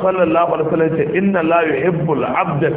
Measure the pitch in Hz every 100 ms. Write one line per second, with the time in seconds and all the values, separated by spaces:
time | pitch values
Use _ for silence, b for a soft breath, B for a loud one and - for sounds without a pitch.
0 | 185 185 170 165 170 160 156 165 160 156
1 | - 180 196 196 160 170 160 139 175 160
2 | 160 139 123 - 180 151 156